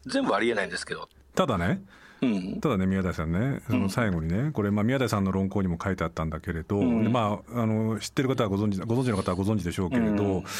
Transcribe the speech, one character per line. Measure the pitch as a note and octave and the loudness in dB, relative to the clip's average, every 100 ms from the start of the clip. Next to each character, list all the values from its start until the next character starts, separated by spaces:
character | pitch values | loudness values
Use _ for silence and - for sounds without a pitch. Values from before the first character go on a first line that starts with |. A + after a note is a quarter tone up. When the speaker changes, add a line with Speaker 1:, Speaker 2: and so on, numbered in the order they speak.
| C3+ | -6
Speaker 1:
全 | C4+ | -2
部 | B3 | 0
あ | G2+ | 0
り | A#2 | 0
え | |
な | G#2+ | 0
い | F2+ | -4
ん | |
で | F2+ | -8
す | |
け | - | -10
ど。 | D#2+ - - - - | -12 -12 -20 -4 -2
Speaker 2:
た | F3+ | 0
だ | G2 | 0
ね、 | F2+ F#3+ - - - - | 0 -2 -6 -20 -20 -2
Speaker 1:
う | C3 | 0
ん。 | G2 F#2 - | 0 -4 -4
Speaker 2:
た | D#3+ | 0
だ | G2+ | 2
ね、 | |
宮 | F#2+ F#2+ | 2 0
台 | F#2 | 0
さ | E2+ | -2
ん | D#2+ | -2
ね、 | F2 C3 - - | -2 -2 -4 -2
そ | G#2 | -2
の | F#2+ | 0
最 | G#2+ A2 | 0 0
後 | E2+ | 0
に | D#2+ | 0
ね、 | F#2 | -2
Speaker 1:
う | D3+ | -2
ん。 | |
Speaker 2:
こ | B2+ | -2
れ、 | G2+ | 0
ま | G#2 | 2
あ、 | |
宮 | A2 C3+ | 2 2
台 | B2 | 0
さ | G#2+ | 2
ん | |
の | G2 | 0
論 | F#2+ F#2+ | 0 0
考 | G2+ | 0
に | F#2 | -2
も | E2+ | -2
書 | G2 | -4
い | F#2 | -2
て | |
あ | E2 | -4
っ | |
た | - | -4
ん | D#2+ | -6
だ | D#2 | -6
け | - | -6
れ | E2 | -8
ど、 | D#2+ G2+ | -4 0
Speaker 1:
う | |
ん。 | F2 A2 | 2 2
Speaker 2:
で、 | A2+ | 2
ま | A#2+ G#2 G2+ - | 2 0 -2 -6
あ、 | A#2+ | -4
あ | |
の、 | A2+ A2 A2 G#2 | 0 0 -2 -4
知 | - | -4
っ | |
て | - | -2
る | C3 | 0
方 | B2+ | 2
は | G#2+ | 4
ご | G2 | 4
存 | G#2+ | 2
知、 | F#2+ | 0
ご | A2 | 0
存 | A#2+ B2+ | 2 2
知 | |
の | F#2+ | 2
方 | F#2+ | 2
は | F2+ | 2
ご | |
存 | G2 A2 | 2 2
知 | |
で | E2+ | 0
し | G2 | 0
ょ | F#2 | 0
う | |
け | B2 | 2
れ | A2 | 2
ど、 | G#2 | 2
Speaker 1:
う | G2+ F#2 | 2 2
ん。 | - - | -2 -6